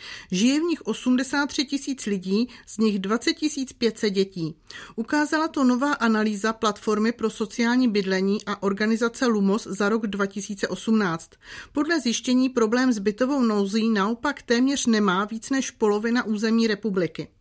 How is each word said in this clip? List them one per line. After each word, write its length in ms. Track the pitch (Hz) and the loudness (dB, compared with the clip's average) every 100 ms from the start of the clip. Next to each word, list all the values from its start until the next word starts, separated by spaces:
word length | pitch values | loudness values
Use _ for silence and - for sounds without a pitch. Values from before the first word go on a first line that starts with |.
| - - - | -18 -16 -6
Žije 280 | 180 240 285 | 0 2 2
v 40 | |
nich 180 | 339 320 | 0 -2
osmdesát 640 | - 220 - 254 262 285 285 | -4 -4 0 0 0 -2 -2
tři 200 | - 269 | -2 -4
tisíc 400 | 277 285 262 - | -4 -4 -6 -4
lidí, 440 | 202 180 196 247 - - | -4 0 0 0 -6 -12
z 120 | - | -2
nich 220 | 220 202 | 0 0
dvacet 340 | 190 233 - | -2 -2 -2
tisíc 400 | 330 302 294 254 | -2 -2 -4 -8
pět 240 | - 226 220 | -2 -2 0
set 120 | 214 | -2
dětí. 460 | 196 196 190 160 - - - - - | 0 -2 -2 -6 -8 -18 -18 -14 -8
Ukázala 520 | 226 302 294 311 320 | -2 0 0 0 -2
to 160 | 320 | 2
nová 300 | 254 247 285 | 2 4 0
analýza 600 | 294 226 220 214 208 220 | 0 2 2 0 0 -2
Platformy 580 | 220 220 208 - 208 220 | 0 -2 -2 0 0 0
pro 180 | 240 220 | 0 -4
sociální 580 | - 214 - 233 247 254 | -4 -6 -2 0 2 2
bydlení 500 | 208 190 190 190 208 220 | 2 0 2 2 0 -4
a 180 | 202 | -4
organizace 600 | 196 196 214 226 233 233 254 | -2 0 0 2 0 0 0
Lumos 380 | 214 196 208 | 2 2 2
za 260 | - 190 202 | -2 -2 0
rok 180 | 226 214 | 0 -2
dva 180 | 196 196 | -2 -2
tisíce 420 | 208 190 202 - | -4 -8 -4 -4
osmnáct. 600 | 185 - 220 196 165 - _ - - - | -4 0 2 2 -2 -8 _ -20 -18 -8
Podle 280 | - 302 330 | -2 0 0
zjištění 500 | 240 214 - 254 262 | 0 -2 2 2 2
problém 440 | 254 220 247 262 | 2 2 2 2
s 60 | 214 | 2
bytovou 420 | 202 202 254 285 | 0 0 0 2
nouzí 480 | 233 208 196 220 220 | 2 2 0 0 2
naopak 520 | 220 196 233 294 277 | 2 0 0 -4 -4
téměř 440 | - 233 262 277 - | 0 2 2 2 2
nemá 400 | 220 208 180 208 | 4 4 2 -2
víc 240 | 226 - | -6 -4
než 220 | 269 254 | -2 -2
polovina 520 | - 214 208 233 240 | 0 2 2 0 0
území 440 | 220 214 220 226 226 | 0 -2 2 2 2
republiky. 600 | 208 220 196 165 - 151 _ | 0 -2 0 -2 -4 -12 _